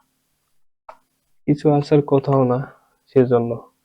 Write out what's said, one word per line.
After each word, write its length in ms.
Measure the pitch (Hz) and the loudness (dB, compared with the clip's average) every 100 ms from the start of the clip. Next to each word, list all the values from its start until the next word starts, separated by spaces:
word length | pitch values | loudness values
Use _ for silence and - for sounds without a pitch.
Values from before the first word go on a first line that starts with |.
| _ _ _ _ _ _ _ _ - - _ _ _ _ - | _ _ _ _ _ _ _ _ -20 -20 _ _ _ _ -4
কিছু 280 | 147 151 | -2 0
আসার 280 | 147 143 147 | 0 2 0
কথাও 420 | 143 139 139 135 | 2 -2 0 0
না, 280 | 127 123 139 - _ _ _ | 0 -2 -6 -16 _ _ _
সেজন্য। 640 | 135 123 120 117 117 - _ | 0 2 0 -2 -8 -12 _